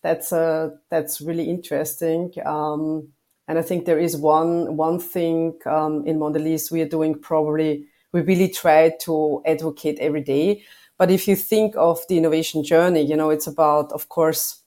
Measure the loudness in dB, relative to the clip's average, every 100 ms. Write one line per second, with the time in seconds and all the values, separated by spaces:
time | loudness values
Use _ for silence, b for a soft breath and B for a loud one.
0 | -2 -2 -2 0 0 0 -2 -8 _ -4
1 | -2 -8 -6 -4 -2 -4 -4 -4 -4 -4
2 | -2 -2 -4 -6 -6 -4 -4 -2 -4 -4
3 | -8 _ _ _ -4 -4 -2 -4 0 2
4 | 2 0 4 4 4 0 -2 -2 0 -2
5 | -4 -4 0 0 -2 -4 -2 -2 0 -4
6 | -2 -2 -2 -2 -2 -2 -4 -4 -2 -2
7 | -2 -4 -2 0 0 0 0 -2 B B
8 | B -4 0 2 2 0 4 6 6 2
9 | -4 0 0 -2 -2 -2 -2 -6 -6 -2
10 | -2 -2 -2 0 0 -2 B B B _
11 | 2 2 2 0 2 0 2 2 2 2
12 | 0 0 2 2 0 -4 2 4 4 2
13 | 2 0 0 0 -2 2 4 4 0 -6
14 | -8 0 0 0 -6 -10